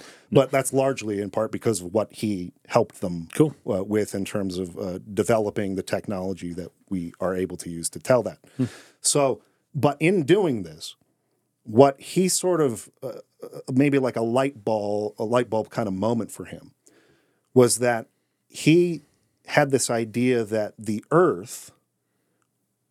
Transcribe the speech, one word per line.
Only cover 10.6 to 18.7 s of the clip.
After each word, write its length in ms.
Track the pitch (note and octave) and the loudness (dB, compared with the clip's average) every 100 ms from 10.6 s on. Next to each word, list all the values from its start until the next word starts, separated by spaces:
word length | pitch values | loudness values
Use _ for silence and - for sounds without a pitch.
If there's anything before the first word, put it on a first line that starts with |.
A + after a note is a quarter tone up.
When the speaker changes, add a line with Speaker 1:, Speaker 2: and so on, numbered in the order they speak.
Speaker 1:
this, 320 | E2+ D#2 - - _ _ _ _ _ _ | -6 -12 -16 -18 _ _ _ _ _ _
what 380 | A#2 A2 C#3 C3+ | 0 6 6 6
he 280 | - F3+ F#3 | -4 0 2
sort 320 | - F#3 F3 | 0 0 2
of, 300 | C#3+ A2 - _ | 0 -2 -10 _
uh, 60 | B2+ G#2+ - _ | -14 -14 -18 _
uh, 180 | - C#3+ - | -18 -14 -2
maybe 260 | C3 C#3+ C#3 | 2 4 4
like 160 | B2+ A#2 | 0 -2
a 60 | |
light 420 | A#2 B2 C#3 B2+ | 0 0 0 -4
bulb, 500 | G#2+ A2 G2+ G#2 G#2 - | -2 -2 0 -2 -4 -4
a 40 | |
light 240 | A2 B2 A2+ | 0 0 0
bulb 200 | A2 G#2+ | -2 -2
kind 160 | - A2 | -4 -4
of 80 | |
moment 380 | F#2+ G#2+ A#2 G#2 | -2 -2 -2 -4
for 140 | - F2+ | -10 -14
him, 260 | E2 A#2+ _ _ _ _ _ _ _ _ | -16 -18 _ _ _ _ _ _ _ _
was 240 | B2+ A#2+ A#2 | 6 6 4
that 280 | B2 A#2 - _ _ _ _ | 0 0 -4 _ _ _ _
he 540 | - D3 | -2 4